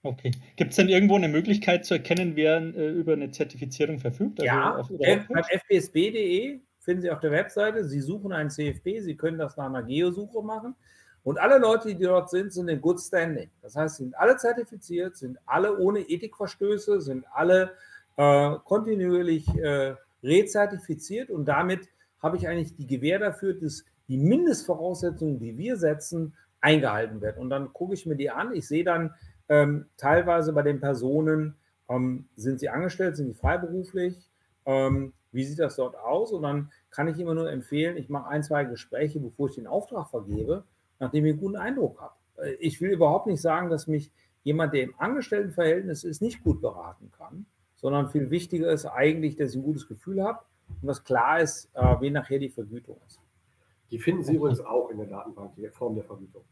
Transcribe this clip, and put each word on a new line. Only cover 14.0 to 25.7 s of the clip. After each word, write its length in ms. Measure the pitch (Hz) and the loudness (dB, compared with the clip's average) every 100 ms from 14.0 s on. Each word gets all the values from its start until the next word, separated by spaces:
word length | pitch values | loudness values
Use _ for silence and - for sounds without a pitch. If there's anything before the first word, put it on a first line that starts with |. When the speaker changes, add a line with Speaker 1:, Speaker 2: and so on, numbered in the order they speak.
Speaker 2:
sind 120 | 127 131 | -10 2
alle 200 | 202 254 | 4 6
zertifiziert, 800 | 233 240 226 202 - 175 185 - | 2 0 -6 -12 -6 -4 -4 -8
sind 220 | 127 127 | -12 -12
alle 320 | - 143 202 196 | -2 2 2 2
ohne 240 | 185 208 | 2 2
Ethikverstöße, 1000 | 170 170 220 - 196 - 202 208 208 202 | -2 -6 -6 -8 -8 -2 -2 0 0 0
sind 240 | 143 131 - | 0 -6 -6
alle, 400 | 139 170 185 185 - - - _ - | 0 6 6 4 -6 -20 -20 _ 4
äh, 380 | 143 143 143 156 | 6 8 6 0
kontinuierlich, 840 | - 208 220 208 180 180 175 160 - - | 0 0 2 0 2 2 2 0 0 0
äh, 400 | 151 143 135 131 _ _ | 0 0 0 -4 _ _
rezertifiziert. 1080 | 127 175 202 208 208 196 - 151 - 214 254 | 4 4 6 2 0 0 -8 -8 -6 -8 -6
Und 160 | 175 143 | -4 0
damit 420 | 143 180 190 - _ _ _ | 2 0 -2 -6 _ _ _
habe 140 | 156 175 | -4 -2
ich 100 | 170 | -2
eigentlich 300 | 170 160 - | -2 -4 -8
die 100 | 127 | -4
Gewähr 320 | 131 143 196 | -2 0 0
dafür, 360 | 208 - 196 | 0 -2 -4
dass 300 | 185 156 - _ _ - | -2 -6 -8 _ _ -6
die 120 | 131 | 2
Mindestvoraussetzungen, 1200 | 151 277 349 226 - 160 175 175 180 - 156 131 | 4 4 4 0 -2 -4 -2 -2 -4 -2 -4 -4
die 180 | 113 120 | -6 -8
wir 180 | 214 | -6